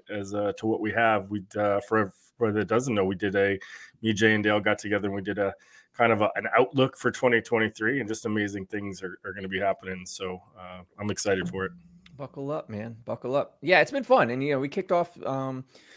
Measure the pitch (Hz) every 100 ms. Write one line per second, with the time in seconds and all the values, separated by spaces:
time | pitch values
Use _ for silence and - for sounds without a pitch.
0 | - 104 98 104 101 - 110 113 107 104
1 | 113 104 98 104 95 104 104 101 - 110
2 | 95 - - - 110 104 90 113 131 104
3 | 95 95 101 98 98 98 - - - _
4 | 113 104 113 107 104 104 104 104 104 101
5 | 101 98 95 101 98 - _ - _ -
6 | 113 104 104 101 104 110 131 131 131 -
7 | 120 - 127 117 - 113 107 - 110 139
8 | 107 110 110 107 101 101 95 104 101 90
9 | 92 92 101 98 95 95 98 95 95 92
10 | 90 - 92 90 - 92 90 90 - -
11 | 104 95 101 95 87 95 95 - - -
12 | - - 135 143 139 156 - 104 117 113
13 | 117 117 123 139 - _ 147 175 151 277
14 | 247 254 120 127 143 135 143 196 185 175
15 | 170 - - 135 135 131 - - -